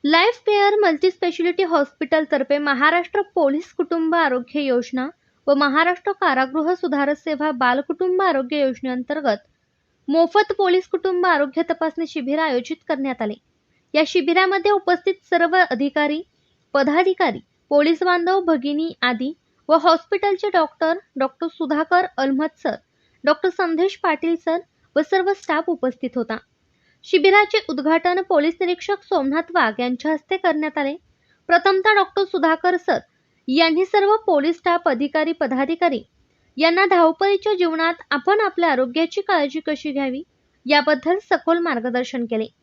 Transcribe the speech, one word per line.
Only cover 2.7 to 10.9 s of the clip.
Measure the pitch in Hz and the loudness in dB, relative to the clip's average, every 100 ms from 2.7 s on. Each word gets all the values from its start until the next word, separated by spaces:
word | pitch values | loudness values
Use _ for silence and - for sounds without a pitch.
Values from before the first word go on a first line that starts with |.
| 262 294 339 349 403 | 2 2 2 -2 -4
पोलीस | 403 - 285 294 359 | -2 0 0 0 -6
कुटुंब | - 349 339 320 339 | -6 -4 -2 0 0
आरोग्य | 302 254 247 294 | 0 -2 -4 -4
योजना | 277 247 240 254 269 - _ _ - | 0 -2 -2 -6 -8 -10 _ _ 0
व | |
महाराष्ट्र | 277 285 285 339 349 - | 2 2 2 0 0 -4
कारागृह | 392 359 254 262 285 311 | -2 0 0 0 -2 -2
सुधारक | 359 349 285 277 294 | -2 -2 -2 -2 -2
सेवा | - 294 302 | -4 -4 -4
बालकुटुंब | 254 262 262 285 330 370 370 | 0 0 0 -4 -4 0 0
आरोग्य | 381 277 247 294 | 0 0 -2 -2
योजनेअंतर्गत | 269 247 262 254 247 294 277 208 _ _ _ _ _ _ - | -2 -2 -6 -8 -6 -4 -2 -4 _ _ _ _ _ _ -2
मोफत | 320 339 403 427 415 | 2 2 2 0 0
पोलीस | 381 359 | 2 0
कुटुंब | 359 | 0